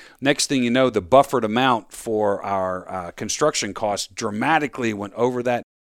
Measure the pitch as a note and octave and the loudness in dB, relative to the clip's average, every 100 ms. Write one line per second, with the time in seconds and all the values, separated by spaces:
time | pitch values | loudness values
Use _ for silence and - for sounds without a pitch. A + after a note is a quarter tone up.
0 | - - C3+ D3 - C#3 A#2+ B2 C3 G#2+ | -20 -4 0 0 0 2 2 4 4 2
1 | F2 C3 C#3 B2+ A2 A2+ C3 A2+ - - | 6 6 6 2 0 2 2 0 -2 -12
2 | A#2+ G#2+ G#2 G2 G2+ G2 F#2 F#2 - F#2 | -4 0 0 0 -2 -2 -2 -4 -8 -10
3 | F2 - G#2+ - D3+ - G#2 - G#2+ G2 | -10 -10 -8 0 0 0 -6 -4 -4 -4
4 | - - A2 G#2+ C3 D#3 C#3+ - A#2 G2+ | -6 -8 -6 -4 0 0 0 -4 -4 -4
5 | G2+ - B2 B2 B2 A#2+ - _ | -8 -2 -2 0 -2 -4 -6 _